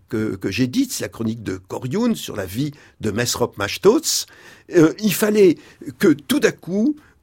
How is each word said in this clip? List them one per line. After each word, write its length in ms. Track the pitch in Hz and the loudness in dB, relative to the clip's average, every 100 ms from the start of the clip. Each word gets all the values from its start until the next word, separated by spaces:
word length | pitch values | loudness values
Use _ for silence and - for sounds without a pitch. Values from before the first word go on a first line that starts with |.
| _ | _
que, 280 | 110 107 101 | -4 -4 -4
que 140 | 98 | -4
j'ai 160 | 98 127 | -2 -2
dite, 260 | 208 277 | 0 -2
c'est 100 | - | -4
la 60 | 110 | -8
chronique 340 | - 113 117 | -6 -6 -4
de 140 | 95 95 | -8 -10
Koryoun 580 | - 107 127 180 240 | -10 -10 -6 -2 -2
sur 220 | 170 - 104 | -2 -6 -8
la 100 | 92 | -8
vie 260 | 104 147 - - _ | -6 -6 -8 -20 _
de 100 | 110 | -6
Mesrop 460 | 101 123 - 120 - | -2 -2 -2 -2 -2
Mashtots, 680 | 101 - 185 302 - - - - - - - 175 | -6 2 4 4 0 -4 -6 -16 -20 -20 0 4
euh, 160 | 160 - | 4 4
il 120 | 214 | -2
fallait 420 | 156 214 214 185 - - - - - | 0 2 6 6 4 -4 -18 -18 0
que 100 | - | 2
tout 320 | 147 - 269 | 2 0 0
à 100 | 214 | 0
coup, 440 | - 160 196 254 294 - _ | -2 -6 -2 0 -2 -10 _